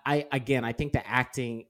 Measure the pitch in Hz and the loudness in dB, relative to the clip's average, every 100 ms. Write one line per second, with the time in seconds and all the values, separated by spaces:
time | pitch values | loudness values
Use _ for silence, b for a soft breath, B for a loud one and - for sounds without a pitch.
0 | 139 147 147 139 117 135 117 117 147 131 | 0 0 2 -2 2 2 0 -2 0 -2
1 | 98 123 123 - 120 113 - | 2 0 0 -2 -4 -6 -8